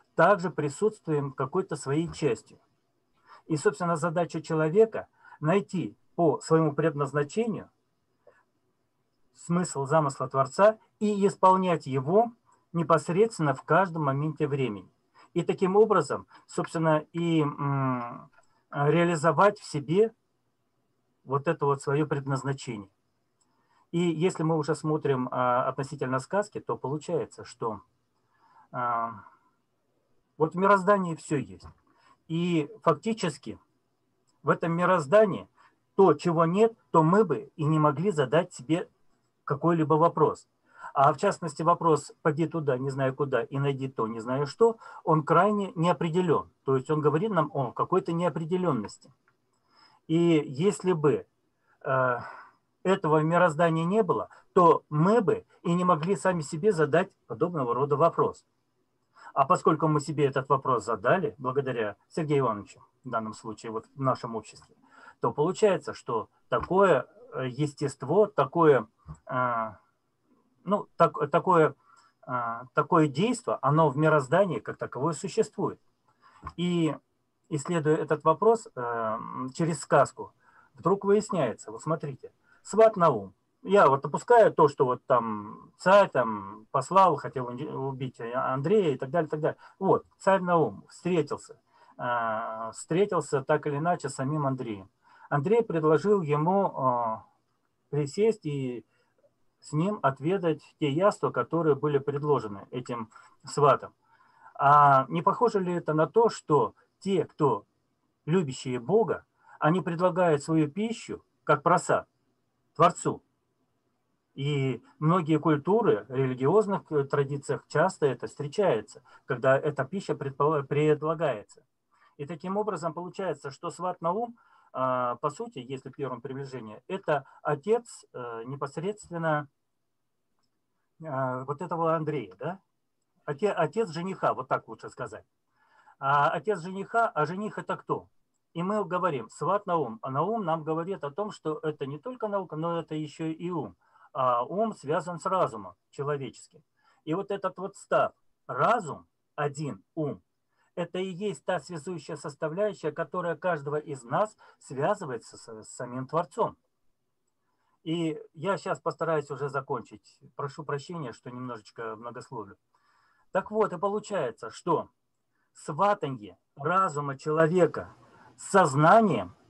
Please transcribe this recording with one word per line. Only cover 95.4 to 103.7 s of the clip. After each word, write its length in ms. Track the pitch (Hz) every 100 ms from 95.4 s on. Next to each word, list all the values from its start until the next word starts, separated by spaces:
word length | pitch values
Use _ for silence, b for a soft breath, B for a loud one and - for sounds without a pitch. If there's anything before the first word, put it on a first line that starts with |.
| 139 233
предложил 580 | 233 165 156 151 190 202
ему, 520 | 151 147 160 196 185 -
э, 400 | 131 120 117 110 - _ _ _ _ _ _
присесть 540 | 147 143 - 220 214
и 400 | 151 143 127 120 - _ _ _ _ _ _ _
с 120 | -
ним 260 | 151 185 214
отведать 600 | 139 135 147 190 170 151 - _
те 120 | 147
яства, 400 | 143 196 - 135
которые 440 | 131 120 165 160
были 240 | 131 151 143
предложены 680 | 139 139 147 135 110 98 -
этим 380 | 127 123 120 113 B B B -
сватом. 480 | - 143